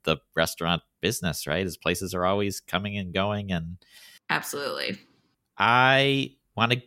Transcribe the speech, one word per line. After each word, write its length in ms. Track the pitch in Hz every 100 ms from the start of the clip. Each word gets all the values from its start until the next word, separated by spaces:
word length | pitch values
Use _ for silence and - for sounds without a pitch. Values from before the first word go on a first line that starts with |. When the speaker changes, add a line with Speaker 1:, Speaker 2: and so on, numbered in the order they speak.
| -
Speaker 1:
the 120 | 76 _ -
restaurant 460 | 80 - 82 85 - _
business, 440 | 87 120 90 - -
right? 200 | 80 95
Is 120 | 82
places 380 | 82 87 92 92
are 100 | 90
always 340 | 101 101 -
coming 380 | - 92 104 101
and 160 | 92
going. 380 | 92 101 104 101
And 260 | 87 82 90 _ - - - -
Speaker 2:
Absolutely. 680 | 156 - 143 139 73 62 - _ _ _ _ _ -
Speaker 1:
I 800 | 101 123 131 135 139 135 131 - _ -
wanna 220 | 117 123